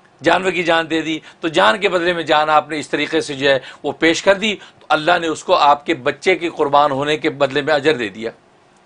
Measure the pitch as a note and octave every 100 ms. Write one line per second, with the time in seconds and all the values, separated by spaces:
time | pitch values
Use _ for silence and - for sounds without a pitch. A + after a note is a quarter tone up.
0 | _ _ C#3+ E3+ F#3+ F3 E3+ E3 D#3+ D#3+
1 | D#3 D#3 - - E3+ D#3 G3+ A3 G3 F3+
2 | E3+ F3 D3 D3+ D#3 D3+ D3 D#3 C3 D3+
3 | D3 D#3 D3+ C#3 C#3 C3+ - - D3 -
4 | D#3+ E3 - G3 A3 G3 - _ - D#3
5 | D3+ F3 E3 D3+ - - C#3+ D3 - D3+
6 | B2+ C#3+ - F3 E3+ - C#3+ C#3+ D3 C3+
7 | D3 D3+ D#3 C3 C#3 C#3 C#3+ D3+ C#3 C#3+
8 | G#2+ G2 A2+ - _ _ _ _